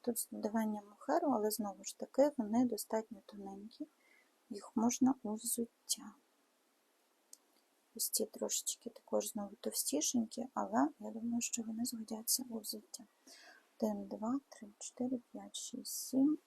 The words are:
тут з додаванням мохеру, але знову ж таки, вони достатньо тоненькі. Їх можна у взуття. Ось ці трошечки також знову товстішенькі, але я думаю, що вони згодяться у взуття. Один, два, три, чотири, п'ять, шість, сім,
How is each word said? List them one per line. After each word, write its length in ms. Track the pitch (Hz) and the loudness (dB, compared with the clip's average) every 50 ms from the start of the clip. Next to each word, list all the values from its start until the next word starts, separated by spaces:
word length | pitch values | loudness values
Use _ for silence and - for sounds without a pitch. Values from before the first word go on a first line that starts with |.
тут 180 | - 247 226 - | -2 -2 0 0
з 100 | - - | -2 -6
додаванням 540 | 220 208 208 214 214 226 220 214 214 208 202 202 | -4 -4 -2 0 2 2 2 2 0 -2 -6 -10
мохеру, 420 | 208 - - - 302 349 349 294 | -18 -6 0 2 2 4 4 4
але 200 | 247 214 208 214 | 4 4 4 2
знову 340 | 208 - 208 202 190 190 196 | 2 0 -2 -4 -6 -8 -10
ж 140 | - - - | -12 -10 -8
таки, 340 | 214 - - 262 277 294 285 | -10 2 6 6 6 6 6
вони 280 | - 214 202 220 247 254 | 2 0 2 4 4 4
достатньо 580 | 240 226 202 - - 220 220 220 - 214 190 - | 4 2 -2 -2 -2 -2 -2 -2 -4 -10 -16 -16
тоненькі. 600 | - 214 202 196 196 190 196 202 226 - - 302 - _ _ _ _ _ _ _ _ _ _ _ - | -16 -14 -12 -12 -12 -12 -12 -14 -12 -12 -12 -12 -12 _ _ _ _ _ _ _ _ _ _ _ -12
Їх 240 | 226 202 - - - | -10 -10 -8 -2 2
можна 400 | 220 220 240 240 - 254 254 269 - | 4 4 4 4 6 6 4 4 4
у 120 | - 208 214 | -2 -6 -4
взуття. 800 | 220 - - - 240 233 - _ _ _ - - - - 214 - _ _ _ _ _ _ _ _ _ _ _ _ _ _ _ _ _ _ _ _ _ _ _ - - _ _ _ _ _ _ _ _ _ _ - | -4 -4 -2 -2 -2 -2 -4 _ _ _ -4 -4 -4 -6 -12 -18 _ _ _ _ _ _ _ _ _ _ _ _ _ _ _ _ _ _ _ _ _ _ _ -20 -20 _ _ _ _ _ _ _ _ _ _ -6
Ось 160 | 226 - - | -4 -2 0
ці 160 | - - - | 0 0 0
трошечки 640 | - - - - 208 - - - - - - - 233 | -2 -4 -4 -2 -2 0 -2 -2 -2 -4 -6 -8 -14
також 380 | - - _ - 214 214 208 - | -14 -16 _ 0 2 2 2 0
знову 280 | - 208 202 196 208 | -2 -6 -6 -6 -8
товстішенькі, 920 | - - 220 - - - - 269 294 320 - - 240 220 - - 233 240 - - | -6 -6 -4 -2 -2 0 0 2 2 2 2 2 2 0 0 -2 -8 -8 -4 -2
але 340 | - 208 190 208 247 277 320 - - | -2 -2 2 4 4 4 4 2 -2
я 120 | 214 214 | -10 -8
думаю, 300 | 214 226 226 233 233 240 | -6 -4 -2 -2 0 0
що 220 | 233 - - 240 | 0 -2 -2 -4
вони 220 | 220 220 220 226 240 | -4 -4 -4 -2 -2
згодяться 600 | 247 240 220 220 - 226 220 226 - - - 254 247 | -2 -4 -4 -6 -6 -8 -2 0 2 2 2 0 -2
у 100 | 226 220 | -8 -8
взуття. 460 | 208 - - 214 - _ - - 208 - _ _ _ - - - - - - - _ _ _ - | -8 -8 -10 -10 -12 _ -16 -18 -18 -20 _ _ _ -20 -20 -20 -20 -20 -20 -20 _ _ _ -2
Один, 280 | 226 214 208 202 202 | -2 0 0 -2 -6
два, 340 | 196 208 202 214 226 262 277 - - | -8 -8 -6 -2 -2 -2 -2 -4 -8
три, 200 | - - 214 202 - - | -18 -18 -18 -18 -16 -14
чотири, 400 | - - - - 247 254 262 240 | -14 -10 -6 -4 -4 -2 -2 -4
п'ять, 380 | - _ - 208 196 202 - | -6 _ -14 -14 -14 -12 -10
шість, 360 | - - - - 262 277 - | -10 -10 -8 -10 -10 -8 -8
сім, 460 | - - - - 254 262 269 302 302 - _ | -6 -6 -4 0 4 6 6 6 6 2 _